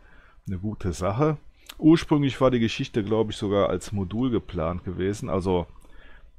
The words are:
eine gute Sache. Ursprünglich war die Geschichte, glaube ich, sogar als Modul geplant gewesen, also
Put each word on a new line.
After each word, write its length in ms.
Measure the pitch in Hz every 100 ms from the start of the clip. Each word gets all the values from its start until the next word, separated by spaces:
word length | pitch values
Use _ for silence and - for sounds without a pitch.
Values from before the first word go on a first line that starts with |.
| - - - - -
eine 120 | 92
gute 340 | 101 101 98
Sache. 440 | 82 92 107 151 151 - - - -
Ursprünglich 640 | 156 160 - 151 139 113
war 100 | 131
die 100 | 123
Geschichte, 440 | 113 - 135 -
glaube 280 | 104 110 110
ich, 40 | 101
sogar 320 | 104 101 92
als 240 | 92 -
Modul 380 | 98 92 104 131
geplant 540 | 110 - 85 80 90
gewesen, 440 | 98 90 92 101 131
also 380 | - 87 90 85 - - - - - -